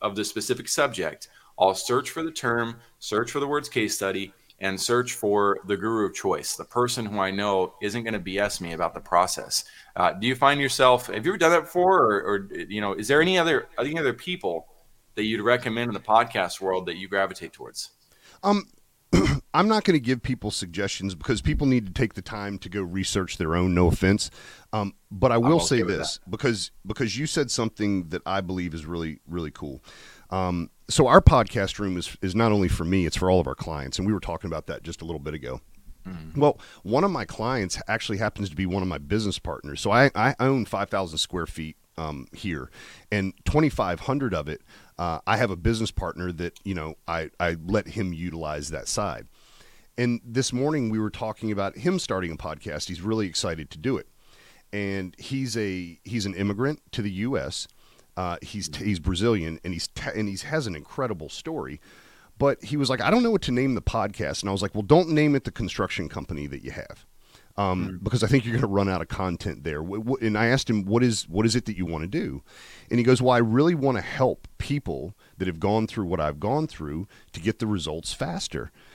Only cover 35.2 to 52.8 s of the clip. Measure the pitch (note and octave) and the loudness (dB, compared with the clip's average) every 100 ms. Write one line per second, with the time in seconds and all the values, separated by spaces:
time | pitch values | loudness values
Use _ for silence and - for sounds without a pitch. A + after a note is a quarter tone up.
35.2 | C#2+ D2+ B1 B1+ - - - - F#3 A#2+ | -8 -8 -8 -10 -14 -20 -20 -16 -14 -12
36.2 | D#3+ C#3+ C#3+ - - - F#2 B2+ G3 D3+ | -8 2 2 2 -6 -12 0 2 2 0
37.2 | F#2+ - A2+ C3 F#2+ - - A2+ - G2+ | -4 -4 -2 -2 -2 -4 -4 -4 -4 -2
38.2 | G#2+ - G2 D2+ F#2 F#2+ F#2 D2+ D2 G#2 | -2 -4 -6 -4 -2 0 -2 -4 -2 -2
39.2 | G#2 - - C#2 D2 C#2 G#2+ A2+ C#3 - | -2 -4 -6 -8 -10 -4 2 4 4 4
40.2 | B2 - B2+ C3+ G#2 F#2+ G2+ G2+ F2+ D#2+ | 0 2 2 2 0 -4 -2 -2 -2 -4
41.2 | - F2+ D#2+ - D#2+ - _ - D#2 C#2+ | -4 -4 -6 -6 -10 -12 _ -10 -8 -8
42.2 | - - G2+ D#2 B1+ - - - - G#2+ | -12 -10 -6 -6 -8 -16 -20 -18 -4 -2
43.2 | F#2+ - - D3 D#3 - F#2+ E2+ - C#3 | -2 -4 0 2 2 2 -2 -2 -2 -2
44.2 | C3 F2 D2+ - - - - - E2+ D#2 | -2 -2 -4 -8 -12 -20 -16 -6 -4 -4
45.2 | - G#2+ A#2+ F2 A2 A2+ A2 - F2 - | 0 0 0 0 0 0 -2 -4 -6 -4
46.2 | F2+ E2 F2 - G2+ F2+ D#2 D#2 - E2+ | -6 -4 -6 -8 -6 -6 -6 -10 -6 -6
47.2 | D2+ - F2 E2+ E2+ G#2 F#2+ G#2 F#2+ D#2+ | -6 -2 -2 -2 0 0 0 -4 -4 -4
48.2 | F2 E2 D2+ D2+ D2 D#2 - - G2+ A#1 | -6 -6 -6 -6 -6 -8 -6 -4 -4 -6
49.2 | A#1 - - - - - - - B2 A#2+ | -12 -20 -20 -20 -20 -20 -10 -2 0 0
50.2 | A#2+ A#2 B2+ B2 C#3+ D#3 A2+ G#2+ G#2+ - | -2 -2 -2 0 0 0 0 0 -2 -4
51.2 | A2 G#2+ A2 G2+ G2 G2 D3 F#3 - F#2+ | -6 -4 -4 -2 -4 -2 -2 0 -2 -4
52.2 | F2+ D#2+ E2+ D2+ - D2+ | -4 -6 -10 -10 -8 -8